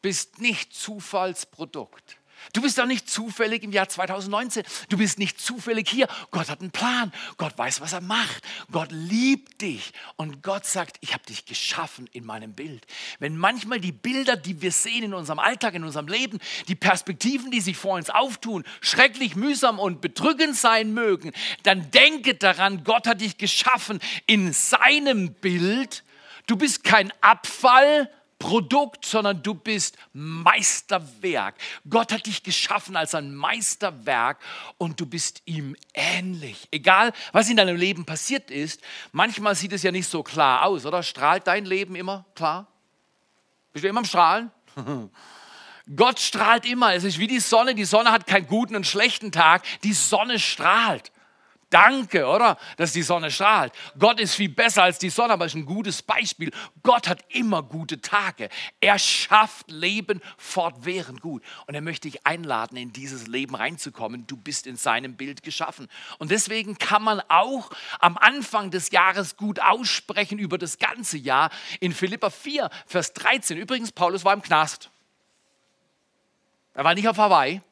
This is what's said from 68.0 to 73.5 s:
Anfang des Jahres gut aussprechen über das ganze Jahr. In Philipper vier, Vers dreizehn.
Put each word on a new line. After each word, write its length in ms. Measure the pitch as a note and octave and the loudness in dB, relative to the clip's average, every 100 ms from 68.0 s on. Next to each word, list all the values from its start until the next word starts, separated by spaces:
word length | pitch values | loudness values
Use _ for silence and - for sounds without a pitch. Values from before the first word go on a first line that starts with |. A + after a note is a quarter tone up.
| E3+ E3+ | 2 6
Anfang 540 | - C#4 A3+ A3 G3 | 6 6 -4 -4 -4
des 200 | F3+ - | -6 2
Jahres 460 | F#3 F#3 F#3 F3 - | 4 4 2 -4 -6
gut 220 | G#3 F3+ | -6 2
aussprechen 800 | - A3+ A#3 - - G3+ G3+ G#3 | 4 4 0 -4 -4 -4 -4 -4
über 180 | G3 F3 | -4 -4
das 220 | E3+ - | -6 -4
ganze 380 | - A#3 A3 D#3 | -4 -4 -8 -6
Jahr. 320 | C3 C3 D#3+ - - - | 0 2 2 -2 -14 -4
In 140 | F3+ | -4
Philipper 380 | D3 F#3 G#3+ G#3 | -2 -4 -2 -4
vier, 380 | - - D4 F#3+ - - | -4 -8 -6 -6 -8 -4
Vers 260 | F3+ - | -4 -4
dreizehn. 440 | - - B3+ - | -2 0 0 -2